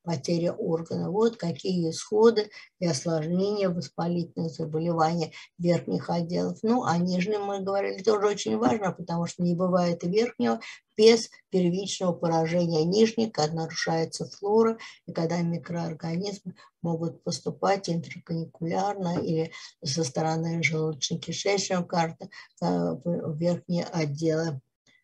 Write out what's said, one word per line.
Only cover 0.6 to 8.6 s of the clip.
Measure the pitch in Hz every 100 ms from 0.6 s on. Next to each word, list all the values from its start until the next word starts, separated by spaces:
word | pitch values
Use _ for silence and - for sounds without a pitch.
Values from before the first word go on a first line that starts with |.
| 175 165 165 175 165
Вот | 196 226 226
какие | 170 135 190 180 165
исходы | 165 - 214 226 220 208 - - -
и | 175
осложнения | 135 170 160 156 180 202 208 190
воспалительных | 175 - - 170 175 165 - 165
заболеваний | - 156 156 170 165 160 170 160 - - -
верхних | 175 170 - 180 -
отделов. | 170 170 175 180 180
Ну, | 220 247
о | - 175
нижнем | 180 180 190 208
мы | 202 196
говорили, | 190 196 196 196
тоже | 190 208 208
очень | 196 214
важно, | 220